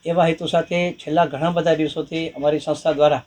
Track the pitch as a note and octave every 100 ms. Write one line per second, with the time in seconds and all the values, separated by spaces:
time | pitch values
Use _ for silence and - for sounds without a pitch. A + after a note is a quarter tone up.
0 | E3 E3+ E3+ D#3+ E3 E3+ D#3+ F3 F3 D#3+
1 | - D#3+ E3 C3 E3 E3+ E3 D#3 D3+ E3
2 | D3+ E3 E3 - C#3+ D3+ D#3 D3 D#3+ C#3+
3 | D3 C3+